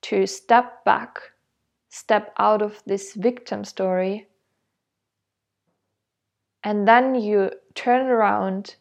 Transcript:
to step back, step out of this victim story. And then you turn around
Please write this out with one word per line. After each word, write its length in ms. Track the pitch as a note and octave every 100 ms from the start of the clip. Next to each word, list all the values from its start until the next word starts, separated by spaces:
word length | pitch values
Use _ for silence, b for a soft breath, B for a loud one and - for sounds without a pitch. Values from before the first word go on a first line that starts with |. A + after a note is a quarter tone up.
to 240 | - G3+ F#3+
step 560 | - - A#3 B3 -
back, 360 | - - A#3 - - _ _ _ _ _ _
step 440 | - - G#3+ G#3 -
out 240 | G#3 G#3+
of 220 | G#3 G#3 -
this 280 | G3 G3
victim 500 | G#3 G#3+ B3 - G#3
story. 640 | G3+ - F#3+ F#3 F#3 G#3 - _ _ _ _ _ _ _ _ _ _ _ _ _ _ _ _ _ _ _ _ _ _ _
And 240 | G#3 G#3 G3+
then 280 | A#3 C4 B3+
you 360 | G#3 G#3 F#3+ - _
turn 340 | - - B3 C4
around 680 | A#3+ G#3 G#3 F#3+ F#3+ G3+ -